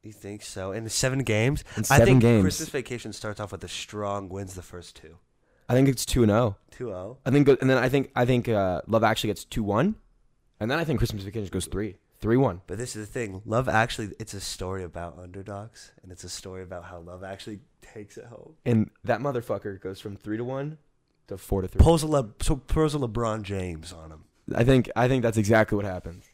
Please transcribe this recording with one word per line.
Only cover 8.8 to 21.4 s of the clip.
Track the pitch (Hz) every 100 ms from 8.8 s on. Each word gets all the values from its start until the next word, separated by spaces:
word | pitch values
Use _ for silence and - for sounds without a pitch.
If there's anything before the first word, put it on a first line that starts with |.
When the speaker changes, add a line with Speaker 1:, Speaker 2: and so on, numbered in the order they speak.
| -
Speaker 2:
Love | 110
Actually | 107 110 110
gets | 98 -
two | -
one, | 101 104 180 214 _ _ _ _ _ _
and | 107
then | 151
I |
think | 160 120
Christmas | 113 107
Vacation | 95 110 95
goes | 92 -
three, | 92 107 87 _ _
three | 107 123
one. | 135 90 -
Speaker 1:
But | 98
this | 123 107
is | 104
the |
thing. | 131 110 95 107
Love | 113 131
Actually, | 110 113 - 104 -
it's | 107
a | 101
story | - - 92 95
about | 90 85 87 78
underdogs, | 90 95 95 101 110 - - _
and | 92
it's | 90
a | 87
story | - 98 92
about | 90 90 87
how | 87
Love | 85 90
Actually | 95 98 - 104 _ _
takes | - 110 104 -
it | 117
home. | 120 - _ 127
Speaker 2:
And | 113 107 _
that | - 110
motherfucker | 143 123 - 101 104 95
goes | 95 95
from | 107 98
three | 104 110
to |
one | 123 135 143 156 _ _ _ _ _
to |
four | 95